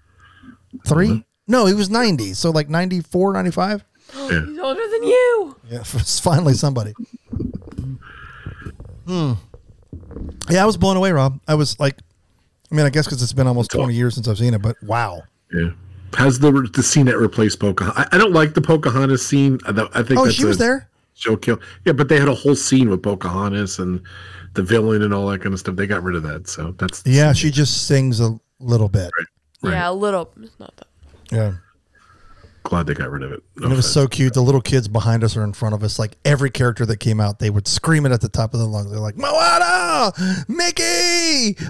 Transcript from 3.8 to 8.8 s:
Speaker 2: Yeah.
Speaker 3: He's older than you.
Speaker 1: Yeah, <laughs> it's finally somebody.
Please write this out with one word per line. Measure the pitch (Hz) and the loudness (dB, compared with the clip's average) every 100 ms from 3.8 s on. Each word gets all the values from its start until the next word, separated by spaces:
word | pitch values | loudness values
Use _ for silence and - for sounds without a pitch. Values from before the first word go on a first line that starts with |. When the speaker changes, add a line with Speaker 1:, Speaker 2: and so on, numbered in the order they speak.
| - _ - 269 | -8 _ -20 -12
Speaker 2:
Yeah. | 277 85 294 | -4 -2 -2
Speaker 3:
He's | 302 | -6
older | 269 269 440 | -6 -4 -4
than | 453 | -2
you. | 466 494 494 453 330 262 113 | 2 4 4 2 -2 -10 -16
Speaker 1:
Yeah, | 120 | -14
<laughs> | - | -6
it's | 131 - - | -4 -2 -2
finally | - 156 160 | 0 2 2
somebody. | 131 147 127 104 107 - - _ - - - - - 131 131 - - - - - - - - | 2 0 -2 -6 -8 -14 -16 _ -8 -8 -10 -14 -12 -10 -12 -16 -20 -20 -18 -18 -16 -18 -18